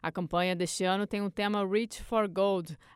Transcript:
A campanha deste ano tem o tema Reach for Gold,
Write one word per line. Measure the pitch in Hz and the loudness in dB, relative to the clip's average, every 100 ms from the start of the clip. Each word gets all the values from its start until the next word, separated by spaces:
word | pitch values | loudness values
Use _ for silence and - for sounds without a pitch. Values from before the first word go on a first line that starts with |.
A | 165 | -6
campanha | 175 170 175 180 175 | -4 -2 2 2 2
deste | 175 - | -2 0
ano | 185 190 202 | 2 2 0
tem | 208 | -2
o | 202 | -4
tema | - 208 208 | -2 0 0
Reach | 196 202 226 - | 0 0 0 -6
for | - 226 208 | -2 0 2
Gold, | 170 196 196 170 160 - | 2 2 2 -2 -10 -16